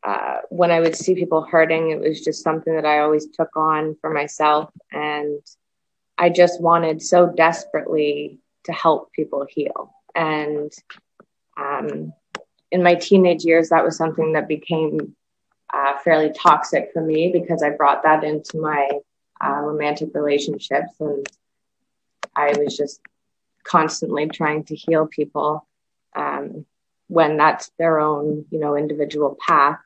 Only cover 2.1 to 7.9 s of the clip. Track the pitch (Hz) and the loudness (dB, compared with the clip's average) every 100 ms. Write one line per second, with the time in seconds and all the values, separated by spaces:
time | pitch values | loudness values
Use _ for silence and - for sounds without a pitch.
2.1 | 156 - 151 - 160 160 160 151 151 151 | -2 -6 -4 -2 -2 -2 -2 2 2 2
3.1 | 151 151 - 165 156 156 156 156 156 156 | 0 -2 -4 -4 0 0 0 -2 -6 -6
4.1 | 151 147 - 151 151 160 - _ 147 151 | -4 -6 -2 2 2 0 -14 _ -8 -6
5.1 | 147 147 147 - _ _ _ _ _ _ | -4 -6 -8 -12 _ _ _ _ _ _
6.1 | - 175 170 175 175 170 170 165 156 - | 0 0 6 4 4 2 2 2 -4 2
7.1 | 175 175 170 160 165 - 156 - | 4 4 4 2 2 -6 -6 -2